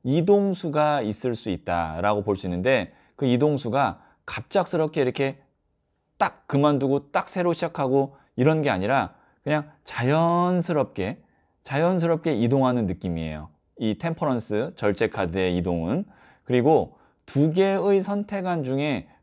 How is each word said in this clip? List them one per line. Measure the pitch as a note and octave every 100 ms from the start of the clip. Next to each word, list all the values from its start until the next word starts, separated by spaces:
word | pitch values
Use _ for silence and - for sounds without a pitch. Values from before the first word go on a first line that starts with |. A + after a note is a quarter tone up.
이동수가 | B2+ D3+ F3 G3+ G3 F3+ E3+ D3+ D3+ D3
있을 | G#2+ G#2 B2+ A2+
수 | A2
있다라고 | F2 - E2+ E2 D#2+ G2+ G#2
볼 | G2+ F#2+
수 | F#2
있는데 | F2 G#2 C3 F2 - _ -
그 | C3+
이동수가 | B2 D3 C#3+ A#2 C3 A#2+ F2 _ _ -
갑작스럽게 | - - G3+ E3+ E3+ D#3 D#3
이렇게 | B2+ B2 C3+ - _ _ _ _ _ _ _ _
딱 | F#3+ - -
그만두고 | C#3 D3 C#3+ C3+ C#3+ C#3+
딱 | - -
새로 | F#3+ F3
시작하고 | E3 E3 - C3+ C3+ C3+ - _ -
이런 | C3+ D#3+
게 | C#3
아니라 | F#2+ G2+ C3+ F#2 - _ _
그냥 | - D3+ D3 -
자연스럽게, | - - B2 D#3 E3+ E3+ F3+ F3+ F3 D3+ B2+ - F#2+ - _ _ _ _
자연스럽게 | - C3+ E3+ F#3 E3+ D#3+ E3 A#2+
이동하는 | A#2 C3+ B2+ B2 G2+
느낌이에요. | F2+ F#2 E2 D#2+ D#2 E2+ _ _ -
이 | A2 G#2+
템퍼런스 | E3+ D#3+ D#3 B2 - G#2 D3 -
절제 | G#2 F#2+ A2
카드의 | - F#2 F2+ F#2 F2+
이동은. | F2 F2 E2 D3 G#3 - - _
그리고 | - B2 B2+ D3+ F2+ - _ _ -
두 | C3+ D#3
개의 | E3 G3 G3 F#3+ G3
선택안 | F#3+ G3+ G#3 G3+ F#3 E3+
중에 | B2+ C3+ D3+ A#2 - _